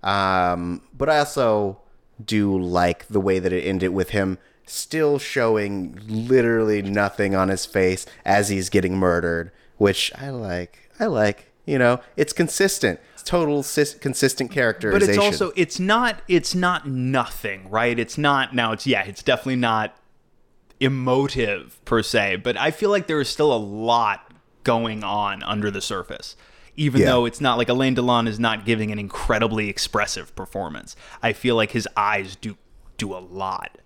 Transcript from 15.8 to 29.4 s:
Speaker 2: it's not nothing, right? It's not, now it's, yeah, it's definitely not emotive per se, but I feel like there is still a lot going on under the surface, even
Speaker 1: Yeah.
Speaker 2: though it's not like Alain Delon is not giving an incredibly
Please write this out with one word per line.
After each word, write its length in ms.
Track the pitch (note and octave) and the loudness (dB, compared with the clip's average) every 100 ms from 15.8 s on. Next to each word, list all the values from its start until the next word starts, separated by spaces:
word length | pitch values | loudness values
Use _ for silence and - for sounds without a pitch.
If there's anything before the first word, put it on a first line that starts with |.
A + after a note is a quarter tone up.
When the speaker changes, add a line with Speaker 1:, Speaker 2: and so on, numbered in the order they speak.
| F#3 A3 A#3+ G#3 - | 0 2 2 -4 0
Speaker 2:
it's 280 | F3+ - | 0 2
not 340 | F3+ F3+ F3 C#3 | 0 0 0 -4
nothing, 800 | B2+ B2+ C3+ A#2+ - A2 F#2+ F#2 | -4 0 0 -2 -6 -8 -8 -4
right? 260 | G#2+ A#2+ A#2+ | 0 2 0
It's 180 | A2+ - | -2 0
not, 360 | D3 C#3 C3 | 2 2 0
now 180 | B2+ A2+ | 0 0
it's, 140 | A2 C3+ | -2 0
yeah, 180 | A2 | 0
it's 180 | G2 G2 | -2 -4
definitely 340 | - B2 C3+ B2+ | 0 0 0 0
not 380 | A#2+ A2 G#2+ - _ _ _ _ _ _ _ _ | 2 2 -2 -8 _ _ _ _ _ _ _ _
emotive 1000 | C3 C3+ B2+ C3 C#3 C3 A2 G2 B1 - | 0 0 2 2 2 0 -2 -2 -8 -20
per 180 | - A#2 | 0 0
se, 340 | G#2+ A2+ G2+ F#2 | 2 0 0 -2
but 200 | B2 G#2 | -2 -2
I 140 | C#3+ | -2
feel 200 | D#3+ G#3 | 0 0
like 160 | G3+ E3 | 0 0
there 140 | D#3 | -2
is 80 | C3 | -2
still 240 | - D3+ | 0 2
a 40 | A#2+ | 2
lot 760 | G#2 G#2 A2+ A#2+ A2 G2 - - _ _ | -2 -6 2 2 2 -2 -8 -20 _ _
going 400 | - A#2 A2+ A2 | 0 0 0 -6
on 380 | G2+ G#2 G2+ G2 | -4 -2 -2 -4
under 280 | - G#2 G#2 | -6 -2 -2
the 100 | G2 | -4
surface, 540 | - G2 F2+ - - - - - - - | -6 -6 -8 -12 -14 -18 -20 -20 -20 -4
even 240 | D3+ B2+ | 0 4
Speaker 1:
Yeah. 60 | D#3 | 4
Speaker 2:
though 160 | B2+ A#2 | 4 2
it's 140 | - | 0
not 180 | C#3 A#2+ | 0 0
like 100 | A#2+ | 2
Alain 260 | B2 C3+ B2+ | 2 2 2
Delon 320 | B2 A#2+ A#2 | 2 2 0
is 100 | G#2 | -2
not 260 | A#2 G#2+ | -2 -2
giving 260 | G#2 A2+ G#2+ | -2 -2 -2
an 60 | G#2+ | -6
incredibly 680 | G2+ - - A2 | -8 -6 0 2